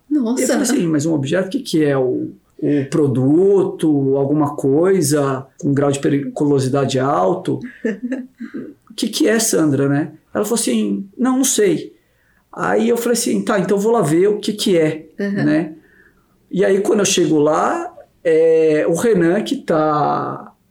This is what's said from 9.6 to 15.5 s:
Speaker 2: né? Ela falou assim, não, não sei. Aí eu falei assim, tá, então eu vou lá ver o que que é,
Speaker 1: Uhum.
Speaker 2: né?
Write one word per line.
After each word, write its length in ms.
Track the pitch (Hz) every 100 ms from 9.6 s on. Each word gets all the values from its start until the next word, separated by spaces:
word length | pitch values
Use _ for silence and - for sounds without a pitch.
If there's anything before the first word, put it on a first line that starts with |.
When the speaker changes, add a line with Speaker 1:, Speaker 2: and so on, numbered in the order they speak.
| 156 135 139
Speaker 2:
né? 220 | 143 156 - _
Ela 120 | - 208
falou 140 | 226
assim, 480 | - 226 208 196 196 -
não, 200 | 254 254
não 60 |
sei. 520 | 262 - 202 151 - - _ _ _ _ _
Aí 360 | - 170 202 226
eu 80 | 233
falei 180 | 240
assim, 280 | 233 247 214
tá, 160 | 196 208
então 160 | 175 202
eu 40 |
vou 100 | 214
lá 100 | 233
ver 240 | 151 165 202
o 100 | 208
que 160 | -
que 240 | 202 - 165
é, 300 | 156 - - -
Speaker 1:
Uhum. 120 | 202 196
Speaker 2:
né? 300 | 147